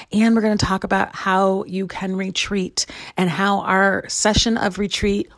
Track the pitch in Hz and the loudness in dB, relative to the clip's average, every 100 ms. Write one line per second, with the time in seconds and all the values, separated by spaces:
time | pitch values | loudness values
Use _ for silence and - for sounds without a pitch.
0 | - 208 226 226 214 214 - 190 185 190 | -4 2 4 4 4 2 0 -2 0 0
1 | - - 190 190 196 190 196 185 190 - | -2 -4 0 2 4 2 -2 -6 -6 -6
2 | 196 190 190 - - 202 180 - - - | -6 -4 -4 -4 -2 -2 -2 -4 -8 -8
3 | - - 185 147 202 196 - 190 196 196 | -10 -2 0 2 0 0 2 2 4 2
4 | - - 214 214 233 220 202 180 202 - | -2 0 2 2 2 0 -2 -2 -4 -2
5 | 208 202 - | 0 0 -4